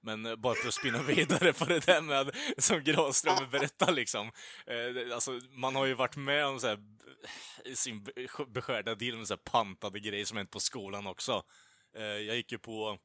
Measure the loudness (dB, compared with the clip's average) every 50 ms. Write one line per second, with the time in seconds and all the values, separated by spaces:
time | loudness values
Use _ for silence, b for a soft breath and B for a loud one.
0 | _ -6 -8 -6 -4 -6 -8 0 0 0 2 2 0 0 -2 0 0 0 0 0
1 | 2 2 4 4 6 6 4 6 6 6 6 6 2 2 2 2 6 6 6 6
2 | 6 2 0 0 0 0 -4 -6 -4 -4 B 4 4 4 4 4 4 4 4 4
3 | 4 4 4 2 4 4 2 2 2 0 0 0 0 0 2 _ 4 4 4 2
4 | 2 0 -2 -4 -4 -6 -10 B B B B B B -8 -6 -4 -4 -4 -4 -4
5 | -4 -4 -2 -2 -2 -2 -4 -6 -8 -12 -12 -4 -4 -2 2 2 2 2 2 2
6 | 0 0 0 -2 -2 0 2 2 2 0 0 0 0 0 0 0 -4 -18 -20 -20
7 | -20 -20 -20 _ -16 B B B B B B B -14 -8 -4 -2 -2 -2 -4 -8
8 | -10 -12 -10 -8 -10 -10 -6 -8 -8 -6 -6 -6 -4 -2 -2 -2 0 -2 -4 -2
9 | -4 -4 -4 -4 -4 -4 -4 -4 _ 0 2 2 2 2 -4 -8 -8 -8 -8 -6
10 | -6 -4 -4 -4 -4 -4 -4 -6 -6 -6 -4 -2 -2 -2 -2 -4 -10 -8 -8 -8
11 | -8 -8 -8 -6 -2 -2 0 -2 -2 b b b b b b b b b b -10
12 | -8 -6 -6 -6 -4 -4 -4 -4 -4 _ -8 -10 _ -10 -6 -4 -4 -4 -6 -8
13 | _